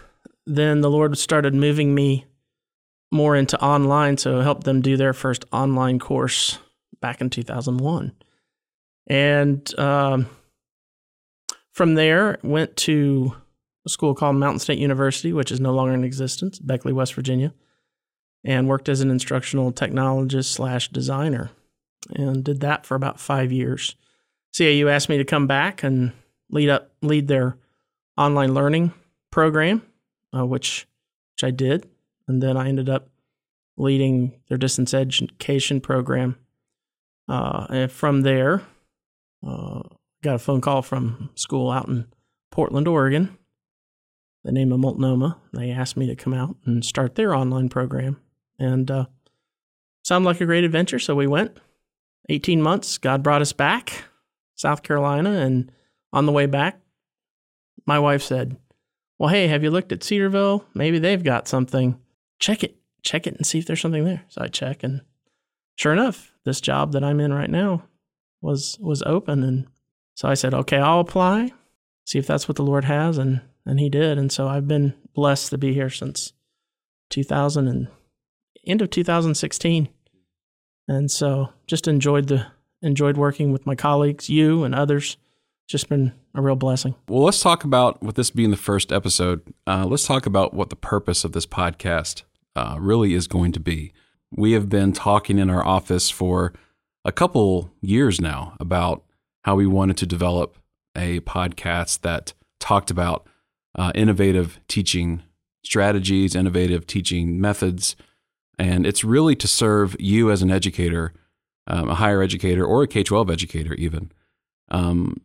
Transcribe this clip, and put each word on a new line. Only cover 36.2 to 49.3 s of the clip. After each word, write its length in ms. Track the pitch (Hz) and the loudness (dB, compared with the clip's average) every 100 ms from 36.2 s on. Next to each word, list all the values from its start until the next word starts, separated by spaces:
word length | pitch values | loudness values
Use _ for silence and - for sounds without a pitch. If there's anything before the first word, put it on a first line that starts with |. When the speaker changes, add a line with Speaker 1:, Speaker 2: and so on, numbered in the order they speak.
| 127 127 _ _ _ _ _ _ _ _ - | -2 -4 _ _ _ _ _ _ _ _ -8
Speaker 1:
Uh, 400 | 127 - - - | -6 -4 -6 -6
and 220 | 131 131 | -4 -4
from 300 | - 151 139 | -2 0 2
there, 400 | 135 131 131 190 - _ _ _ _ _ _ _ - | 2 2 2 0 -4 _ _ _ _ _ _ _ -12
uh, 360 | 127 - - - _ _ _ | -10 -10 -12 -14 _ _ _
got 120 | 147 123 | -4 -4
a 40 | |
phone 220 | - 135 | -2 -2
call 220 | 135 139 | 0 -2
from 480 | 127 131 123 117 143 - | -2 -4 -4 -6 -10 -12
school 340 | - 135 127 | -6 -4 -2
out 200 | 131 - | -4 -4
in 180 | 123 117 _ _ _ _ | -6 -6 _ _ _ _
Portland, 380 | - 156 139 156 | -4 -2 0 0
Oregon, 500 | 160 135 143 185 - _ _ _ _ _ _ _ _ _ _ - | 2 2 2 -2 -6 _ _ _ _ _ _ _ _ _ _ -4
the 60 | |
name 220 | 131 131 | 0 2
of 60 | 127 | 2
Multnomah. 560 | 135 - 131 127 139 - _ | 0 0 0 2 0 -4 _
They 180 | 127 123 | -10 -6
asked 240 | 123 127 - | -6 -6 -4
me 100 | 127 | -6
to 100 | 123 | -6
come 160 | - | -6
out 240 | 127 135 - - | -4 -6 -6 -4
and 180 | 117 | -2
start 320 | - - 131 170 | -2 -4 -4 -2
their 180 | 220 | 0
online 360 | 131 131 127 127 | 0 0 -2 -2
program. 500 | 131 127 135 127 139 _ _ _ - | -2 -4 -4 -6 -8 _ _ _ -6
And, 320 | 135 131 131 | -2 -2 -2
uh, 140 | 135 127 _ _ | -4 -6 _ _